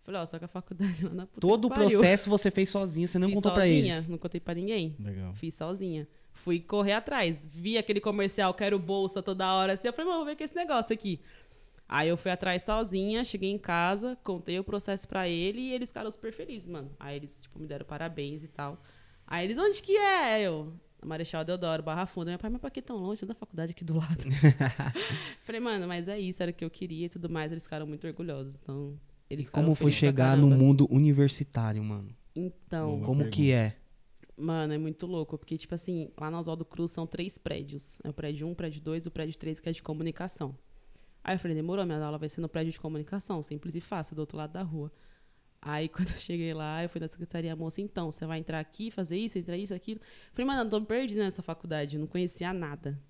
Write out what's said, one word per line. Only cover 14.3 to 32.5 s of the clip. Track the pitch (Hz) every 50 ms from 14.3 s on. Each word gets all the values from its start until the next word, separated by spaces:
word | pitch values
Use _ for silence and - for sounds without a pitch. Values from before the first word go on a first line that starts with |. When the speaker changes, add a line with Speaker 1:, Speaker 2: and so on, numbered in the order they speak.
| 185 170 - - 175 185
Speaker 1:
o | 190
processo | - 208 202 - - 196 190 - -
pra | - 190 180 175
ele | 170 165 175 190 208 240
e | 254 262
eles | 254 254 247 -
ficaram | - - 214 214
super | 220 - - 220
felizes, | 214 - 160 - 262 214 175 175
mano. | 175 151 135 139 139 -
Aí | - 143 143
eles, | 143 147 139 - -
tipo, | - - - -
me | 156
deram | 151 143 139 139
parabéns | - 151 143 135 131 160 147 143 143 151 151 156
e | 151
tal. | _ - 143 143 156 - - - - - - - - - -
Aí | - - 170 175
eles, | 190 233 285
"Onde | 381 427 403 -
que | - - 392
é?" | 427 403 392 381 359 294 240 - 220
Eu, | 208 185 160 156 151 156 165 170 - _ _ - -
"Marechal | - 160 156 165 160 - 160 160
Deodoro, | 165 180 180 175 165 160 156
Barra | 151 160 156 170 185
Funda." | 180 - 185 165 170
Meu | 175 175
pai, | - 220
"Mas | 240 247
pra | - 277
que | - 269
tão | 247 - 240 208
longe? | 185 190 214 214 -
Da | 190 233
faculdade | - 220 _ - 160 160 165
aqui | 170 - 175
do | 160 160
lado." | 160 160 147 165 131 -
<laughs> | 135 135 143 143 151 - - - 127 - - 151 139 117 359 427 - - - - - - -
Falei, | - - 226 226
"Mano, | 247 233 214 196 175 175
mas | 180 175 170 185
é | 202 214
isso, | 196 180 185 -
era | 185 175
o | 170
que | - 170
eu | 165
queria | - - 185 170 165 160 175
e | 170
tudo | - 175 170 165
mais." | 170 160 156 156
Eles | 165 165 -
ficaram | - 160 151 156
muito | 151 151 151 -
orgulhosos, | 165 151 - 175 165 143 135 135 139 139 -
então | - - 135 143 143 143 143 147 - - - _ _ _
eles | - 147 135
Speaker 2:
E | -
Speaker 1:
ficaram | - 147 156
Speaker 2:
como | 156 156
foi | - 156 143
Speaker 1:
felizes | - -
pra | 151 143 135 131 127
Speaker 2:
chegar | 131 135
no | 139 143 139
Speaker 1:
caramba. | 135 131 131
Speaker 2:
mundo | 139 139 135 143 -
universitário, | 123 135 151 151 143 139 139 139 - - 143 - - 117 113 110 107 107
mano? | 107 107 104 104 101 101 113 - - - -
Speaker 1:
Então | 160 180 180